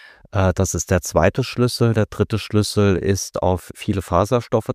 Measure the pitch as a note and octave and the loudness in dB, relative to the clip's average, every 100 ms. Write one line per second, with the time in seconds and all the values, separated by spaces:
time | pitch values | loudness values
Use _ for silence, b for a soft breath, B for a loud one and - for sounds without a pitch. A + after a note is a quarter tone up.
0 | B B B G2+ F#2 - F#2+ F2 - F#2 | B B B 0 0 2 -2 -2 0 -2
1 | - E2+ E2+ - B2+ - B2 - A#2 A2 | 0 2 2 2 -4 0 -2 2 0 2
2 | G#2 - G#2 G#2+ - G#2 G#2 - G2+ F2+ | -2 -2 -2 -2 -2 0 0 2 2 2
3 | C2+ G2 - - F2+ F#2 - - - G2+ | 0 -2 -4 -4 0 -2 -4 -12 -4 -4
4 | - F2 G#2 B2 - A#2 - | 0 0 2 0 0 -2 -2